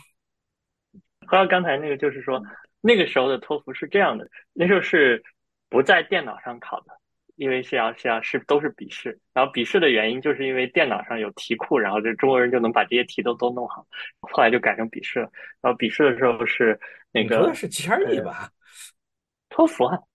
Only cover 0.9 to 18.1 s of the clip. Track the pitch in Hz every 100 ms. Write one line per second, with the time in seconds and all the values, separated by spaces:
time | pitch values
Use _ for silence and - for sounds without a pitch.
0.9 | 196 _ _ - 185 185 185 170 139 151
1.9 | 139 147 139 127 127 104 - _ _ 214
2.9 | 233 147 139 131 127 - 147 - 131 160
3.9 | 202 175 110 113 - _ - 175 190 -
4.9 | 175 135 113 - _ _ _ _ 120 135
5.9 | 180 160 196 123 - 123 120 - - -
6.9 | - _ _ _ - 135 127 123 131 113
7.9 | 117 127 113 - 135 - 147 147 - -
8.9 | - 123 - _ 127 135 127 117 131 160
9.9 | 113 110 127 151 135 135 131 127 175 143
10.9 | 101 - 117 104 - - 113 - 139 104
11.9 | 104 110 107 135 127 123 123 113 117 104
12.9 | 120 123 - 110 117 123 123 120 - _
13.9 | - - _ - - 117 120 113 101 113
14.9 | - - 127 110 - - - 123 117 113
15.9 | - 143 120 127 117 117 - 117 104 -
16.9 | - _ 117 - 143 202 311 180 - 156
17.9 | 240 415